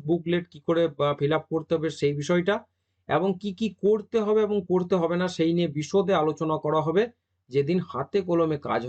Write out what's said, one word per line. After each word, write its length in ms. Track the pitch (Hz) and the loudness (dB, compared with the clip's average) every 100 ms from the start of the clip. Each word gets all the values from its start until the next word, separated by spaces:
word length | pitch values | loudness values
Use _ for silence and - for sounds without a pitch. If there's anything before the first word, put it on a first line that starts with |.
| 147 | 0
বুকলেট 360 | 170 165 175 175 | -2 0 -2 -4
কি 80 | 147 - | -6 -2
করে, 160 | 170 165 | 0 0
আহ, 260 | - 143 143 | 0 -2 0
ফিল 140 | 143 156 | 0 0
আপ 80 | - | -2
করতে 180 | 160 156 165 | -6 -2 -2
হবে 140 | 156 143 | -2 -2
সেই 140 | 143 147 | -2 0
বিষয়টা, 340 | 143 175 175 220 - _ _ _ - | 0 0 2 -2 -4 _ _ _ -4
এবং 200 | 147 196 185 | 0 0 -2
কি 80 | 208 180 | -6 -4
কি 80 | 220 175 196 | -6 0 2
করতে 320 | 214 208 226 208 | 2 0 -2 2
হবে 140 | 220 208 | 2 2
এবং 100 | 208 180 | 0 0
করতে 240 | 180 180 185 | 0 2 2
হবে 140 | 165 175 | 2 0
না 60 | 180 - | -2 0
সেই 160 | 165 | 0
নিয়ে 160 | 170 170 143 | 2 0 -2
বিশদে 360 | 147 196 190 175 | 0 0 2 2
আলোচনা 320 | 156 147 165 156 151 | 2 0 -2 -2 0
করা 140 | 156 156 | 0 0
হবে 160 | 175 233 - _ _ _ | 0 0 -4 _ _ _
যেদিন 280 | 135 139 180 - | -2 0 0 -2
হাতে 300 | 123 139 202 180 | -6 -4 -2 0
কলমে 300 | 170 160 151 120 | 2 2 -2 -2
কাজ 140 | 117 | -2